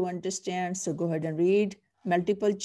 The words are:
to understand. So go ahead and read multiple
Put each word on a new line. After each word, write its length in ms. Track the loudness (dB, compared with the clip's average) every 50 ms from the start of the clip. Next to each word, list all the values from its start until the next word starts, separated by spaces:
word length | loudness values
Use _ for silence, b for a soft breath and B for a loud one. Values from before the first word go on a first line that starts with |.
to 60 | -2 -2
understand. 680 | -2 -4 -4 -6 -6 -4 -6 -4 -4 -2 -2 -2 -4 -4
So 160 | -4 -4 -2
go 120 | -2 0 0
ahead 140 | 0 0 -2
and 120 | -2 0 2
read 400 | 4 4 4 4 4 2 -2 -10 _ _ _ _ _
multiple 480 | 0 2 2 2 2 0 2 2 0 0 0 -2